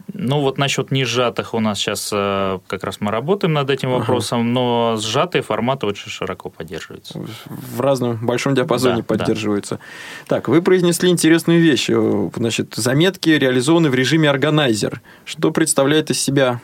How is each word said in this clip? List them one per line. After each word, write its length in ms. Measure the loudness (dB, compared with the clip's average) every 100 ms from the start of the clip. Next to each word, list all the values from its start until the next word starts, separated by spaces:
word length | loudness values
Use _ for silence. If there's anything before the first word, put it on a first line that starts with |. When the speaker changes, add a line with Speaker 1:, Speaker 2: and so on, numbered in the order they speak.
| -16
Speaker 1:
ну, 280 | -6 -2 0
вот 160 | 0 0
насчет 360 | -2 -2 -2
несжатых 600 | 0 0 0 0 -2 -4
у 60 | -2
нас 200 | -2 -2
щас, 320 | -2 -4 -2
э, 480 | -2 0 0 -2 -4 -6
как 160 | -6
раз 160 | -6 -6
мы 100 | -4
работаем 440 | -2 0 0 2
над 160 | 0 0
этим 180 | -2 0
Speaker 2:
Ага. 100 | -2
Speaker 1:
вопросом, 540 | 0 -2 0 -2 0
но 440 | 0 2 2 0 -2
сжатые 420 | -2 -2 0 -2
форматы 440 | -2 -2 -2 -2 -4
очень 240 | -6 -10
широко 360 | -10 -8 -8 -12
поддерживаются. 720 | -14 -12 -12 -12 -18 -14 -12
Speaker 2:
В, 580 | -12 -14 -14 -14 -10 -2
в 20 |
разном 440 | 0 2 0 -2
большом 300 | -2 -2 0
диапазоне 440 | 2 2 2 2 0
Speaker 1:
Да, 40 |
да. 220 | 0 -2
Speaker 2:
поддерживаются. 560 | 0 0 0 -2 -4 -10 -12 -18 -16 -14 -2
Так, 180 | -2 2
вы 160 | 2
произнесли 480 | 4 4 4 2 2
интересную 500 | 4 4 2 4 4
вещь. 300 | 4 2 2
Э, 400 | 0 2 0 -2 -2
значит, 380 | -4 -2 -6 -4
заметки 540 | 0 2 2 0 2
реализованы 600 | 2 4 2 2 4 4
в 60 | 2
режиме 340 | 2 2 2
органайзер. 720 | 2 2 2 2 0 -2 -6 -16 -20
Что 260 | -14 -2 0
представляет 600 | 2 0 2 2 2 0
из 100 | -2
себя 400 | 0 2 2 0